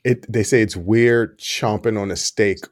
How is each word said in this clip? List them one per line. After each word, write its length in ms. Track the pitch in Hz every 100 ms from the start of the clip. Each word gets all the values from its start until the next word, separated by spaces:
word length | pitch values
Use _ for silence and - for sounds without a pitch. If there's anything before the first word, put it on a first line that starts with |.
it, 260 | 127 123 -
they 100 | 110
say 200 | 104 123
it's 140 | 107 95
weird 600 | 87 113 120 117 110 -
chomping 600 | - - 117 107 117 107
on 100 | 101
a 60 | 85
steak 420 | - - 104 90 -